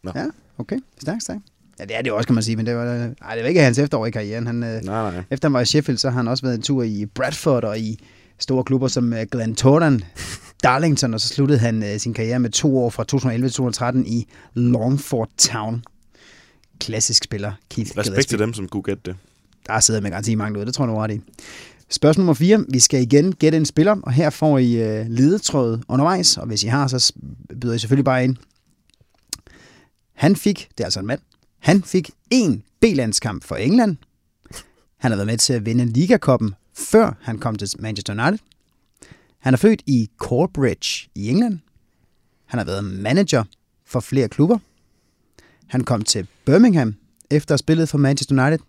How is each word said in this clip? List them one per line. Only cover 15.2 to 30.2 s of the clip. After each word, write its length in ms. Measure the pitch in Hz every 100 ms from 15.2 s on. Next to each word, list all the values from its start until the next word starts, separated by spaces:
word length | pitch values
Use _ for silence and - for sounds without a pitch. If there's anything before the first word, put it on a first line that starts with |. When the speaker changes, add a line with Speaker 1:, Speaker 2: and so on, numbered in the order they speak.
| 113 -
Speaker 2:
Town. 460 | - 117 107 117 117 _ _ _ - - _ _ _ _
Klassisk 440 | - 110 - 120
spiller, 280 | - 107 104 98 _
Keith 200 | - 104
Speaker 1:
Respekt 160 | - 107
Speaker 2:
Gillespie. 320 | 98 139 113
Speaker 1:
til 20 |
dem, 140 | 107
som 140 | 110 95
kunne 160 | 104
gætte 180 | 98 98 -
det. 100 | 95 _ _ _ _ -
Speaker 2:
Der 120 | 110
sidder 220 | 110 113
med 100 | 101
garanti 240 | 85 104 110
mange 240 | 104 104
ud, 60 | 107
det 80 |
tror 120 | 123 131
jeg, 40 |
du 60 | 110
har 60 |
ret 80 | 107
i. 80 | 107 - - - - - _ _
Spørgsmål 320 | - 151 160
nummer 120 | 185
fire. 320 | 135 170 214 -
Vi 100 | 131
skal 220 | 120 135
igen 320 | 123 143 175 185
gætte 220 | 151 160
en 80 | 156
spiller, 300 | - 175 208
og 80 | -
her 180 | 127 156
får 280 | - 156 139
I, 140 | 127 117 113 107
øh, 60 | 110
ledetråd 680 | 117 135 202 - 147 120 113 -
undervejs, 500 | 127 151 185 175 -
og 100 | -
hvis 160 | 107
I 40 | 101
har, 200 | 131 135
så 120 | 127
s-, 120 | - - - - - -
byder 120 | 123
I 60 | 117
selvfølgelig 260 | 107 135 135
bare 180 | 127
ind. 120 | 127 131 _ _ _ _ _ _ _ _ _ - _ - - _ _ _ _
Han 220 | _